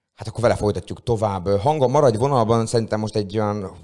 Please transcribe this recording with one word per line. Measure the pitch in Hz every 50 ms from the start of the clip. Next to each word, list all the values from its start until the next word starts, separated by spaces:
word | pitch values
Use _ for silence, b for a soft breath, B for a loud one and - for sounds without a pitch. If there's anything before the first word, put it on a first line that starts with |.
| _ _ _
hát | - - -
akkor | - - 113
vele | 113 98
folytatjuk | - 107 104 98 95 - - 92 - -
tovább. | - 117 101 107 104 98 95 85 98
Hanga, | 101 98 92 143 156 156 131 120
maradj | 127 151 151 127 107 104
vonalban, | 127 139 143 123 113 107 117 117 113
szerintem | 110 - 117 110 - 107 107
most | 107 107 -
egy | 110 104 95 95 110
olyan | 107 104 104 104 95 90 - 87